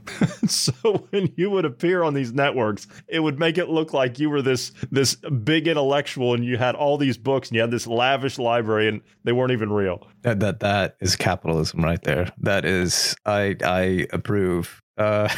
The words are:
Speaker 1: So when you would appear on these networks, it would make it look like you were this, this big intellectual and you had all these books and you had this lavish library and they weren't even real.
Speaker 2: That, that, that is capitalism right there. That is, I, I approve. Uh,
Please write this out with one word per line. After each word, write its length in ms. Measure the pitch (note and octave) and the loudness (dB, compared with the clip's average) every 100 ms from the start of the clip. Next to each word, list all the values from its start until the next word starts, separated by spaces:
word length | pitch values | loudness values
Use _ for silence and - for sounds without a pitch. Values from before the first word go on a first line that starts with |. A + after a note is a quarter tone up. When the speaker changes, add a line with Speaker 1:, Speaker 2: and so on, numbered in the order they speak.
| - - A3 D5 G3+ | -12 -2 -2 0 -2
Speaker 1:
So 580 | - - - A3+ F#3+ - | -2 -2 -2 0 0 -2
when 220 | G3+ F#3 - | -2 -2 -2
you 120 | G3 | -2
would 140 | G3 | 0
appear 380 | D#3 B2 E3+ F3+ | -2 -2 0 2
on 120 | D#3+ | 0
these 180 | C#3 B2 | 0 -2
networks, 560 | C3 C#3+ C3 G#2+ G2+ - - - | 2 2 2 0 -2 -8 -20 -6
it 140 | D#3+ | -2
would 180 | D#3 C#3 | 0 0
make 180 | E3 E3 | 0 0
it 120 | E3 | 0
look 240 | D#3+ D#3+ | 0 0
like 260 | C#3+ B2+ A#2+ | 0 0 0
you 100 | D3+ | -2
were 140 | D3 | 0
this, 300 | C3 B2+ - - - | 0 0 -4 -12 -4
this 240 | C3+ B2+ | 0 0
big 540 | - - C3 G#2+ D#3+ D#3 | 0 -4 -4 0 0 2
intellectual 640 | D#3 C3+ C#3+ C#3 C#3 B2 | 2 2 0 -2 -2 0
and 100 | A#2+ | 0
you 120 | A#2+ B2 | 0 0
had 180 | B2 | 0
all 240 | A#2 D3 C#3+ | 0 0 2
these 180 | C#3 A2+ | 0 0
books 320 | A#2+ C3+ B2+ | 0 -2 0
and 60 | |
you 60 | A2+ | 0
had 100 | A#2 | 0
this 160 | A#2 A2+ | 0 -2
lavish 500 | A#2 B2+ C#3 C3+ C3 | 0 2 2 -2 -2
library 500 | A#2 A#2+ A2 G#2+ G#2+ | 0 0 2 2 2
and 120 | G#2+ - _ | 0 -8 _
they 80 | A#2 | -2
weren't 220 | A#2+ B2+ | 0 2
even 200 | B2 G#2 | 0 0
real. 360 | G#2 F#2+ F2 - _ | 0 0 -2 -10 _
Speaker 2:
That, 180 | A#2+ G#2 | -2 0
that, 200 | G2+ - | 0 0
that 360 | G2+ G2+ F2+ - | 0 2 0 -2
is 140 | F#2 | -2
capitalism 720 | - G2+ F2 E2 D#2+ D#2 E2 | 0 0 0 0 0 0 0
right 180 | D#2+ F2 | 0 0
there. 300 | - D2 F2 - | 0 0 -2 -4
That 260 | - G2 | -2 0
is, 500 | E2 F#2 F2+ - - - | 2 0 0 0 -2 -4
I, 320 | - G#2 G2 F2+ | -2 0 0 0
I 420 | - F#2 F#2 F#2 - | 0 2 2 0 -2
approve. 720 | - - G#2 F#2 F2 E2+ - _ - | -4 -2 0 2 0 -4 -10 _ -4
Uh, 300 | G#2+ G#2 G#2 | 0 0 0